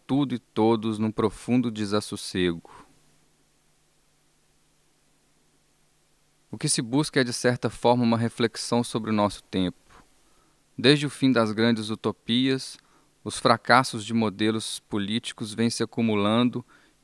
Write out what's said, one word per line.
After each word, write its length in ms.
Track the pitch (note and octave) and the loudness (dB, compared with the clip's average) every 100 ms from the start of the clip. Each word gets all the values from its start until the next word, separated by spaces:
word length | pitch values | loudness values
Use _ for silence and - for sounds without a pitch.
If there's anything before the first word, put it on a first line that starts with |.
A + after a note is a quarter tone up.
| - | -4
tudo 260 | C3+ C#3 | -2 -2
e 60 | B2 | -4
todos 580 | - - A2 A2+ A2 G#2+ | -6 0 2 2 0 -2
num 140 | A2 | -2
profundo 580 | G#2 A2 - - B2 A#2+ | 0 -2 -2 0 0 0
desassossego. 1040 | G#2+ G2+ G#2 - G#2 - F#2+ F2+ E2 - - - _ _ _ _ _ _ _ _ _ _ _ _ _ _ _ _ _ _ _ _ _ _ _ _ _ _ _ _ _ _ _ _ _ _ _ _ | -4 -2 -2 -4 -8 -6 0 0 0 -8 -20 -20 _ _ _ _ _ _ _ _ _ _ _ _ _ _ _ _ _ _ _ _ _ _ _ _ _ _ _ _ _ _ _ _ _ _ _ _
O 80 | G#2+ | -6
que 120 | D3+ | -2
se 120 | - | -2
busca 380 | A#2 C3 - C#3+ | 0 -2 0 0
é, 40 | B2 | 0
de 80 | |
certa 360 | - B2 B2 A#2+ | 0 0 0 -2
forma, 360 | - A#2+ B2 A#2 | 0 2 4 2
uma 120 | A2+ | 2
reflexão 680 | A#2 - A#2 - - A#2+ A#2 | 0 0 -2 -2 -2 -2 -2
sobre 240 | - A2 | -4 -2
o 40 | |
nosso 300 | G#2+ G#2 - | 0 0 -2
tempo. 580 | - F#2+ F2+ - _ - _ _ _ _ _ _ _ - | -6 -4 -2 -4 _ -20 _ _ _ _ _ _ _ 0
Desde 280 | A#2+ D3 C#3+ | 4 4 2
o 40 | |
fim 200 | - C3+ | 0 2
das 220 | A#2+ A2+ | 4 2
grandes 380 | G#2 A#2 A2 G#2+ | 2 2 0 -2
utopias, 880 | G#2+ A2+ - - A#2+ C3 C3 - - _ _ _ _ | -6 -4 -6 -2 0 0 -2 -6 -16 _ _ _ _
os 160 | G#2+ - | -12 0
fracassos 680 | B2+ A#2 - A#2+ B2+ A#2 G#2 | 2 2 4 4 4 -4 -4
de 80 | |
modelos 680 | A2+ G#2+ G2 G#2+ A2 - - | 0 0 0 0 0 -6 -10
políticos 760 | - G#2+ G2+ A2+ - - G#2+ | -8 -6 -4 -4 -6 -10 -8
vêm 160 | G#2+ A#2 | -2 -2
se 140 | - | 0
acumulando 840 | A#2 - A2+ G#2 G2+ A2+ B2 B2 - - _ _ | -4 -2 0 2 2 2 2 -2 -10 -18 _ _